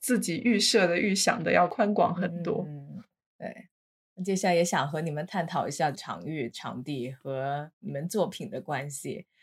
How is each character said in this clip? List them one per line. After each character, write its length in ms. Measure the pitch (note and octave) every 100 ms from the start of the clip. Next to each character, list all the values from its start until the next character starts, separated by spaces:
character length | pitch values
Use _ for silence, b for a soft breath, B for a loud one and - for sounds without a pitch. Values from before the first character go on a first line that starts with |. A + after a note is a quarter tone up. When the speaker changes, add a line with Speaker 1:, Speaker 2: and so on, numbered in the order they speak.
Speaker 1:
自 180 | - A3+
己 200 | F#3 E3
预 200 | A#3+ G3+
设 300 | - A3 F3
的、 100 | E3+
预 160 | G#3
想 300 | G3 - E3+
的 80 | E3
要 160 | F3 F3
宽 260 | - G#3
广 180 | G#3 F3
很 300 | F3 F3+ E3+
多。 220 | E3+ - D3+
Speaker 2:
嗯， 380 | D3 C#3+ D3+ - _ _ _
对。 300 | - - - _ _ _ _ -
那 80 |
接 100 | F#3
下 140 | F#3+ F#3+
来 80 | E3+
也 80 |
想 240 | F3 D3+ D3
和 120 | D#3
你 120 | E3
们 120 | D3
探 220 | E3+ F#3+ E3
讨 220 | E3 G2
一 20 |
下 220 | D3 D#3
场 340 | C3 - E2+ G#2
域、 240 | D#3 F3+
场 320 | - B2 B2
地 300 | C3+ C#3 B2
和 580 | C3 C#3 C3 C3+ C#3+ D3+ _
你 140 | -
们 160 | C#3 E3+
作 180 | G#3+ E3
品 240 | - A#2
的 100 | C3
关 300 | - C#3 C#3+
系。 360 | C#3 C#3+ - - b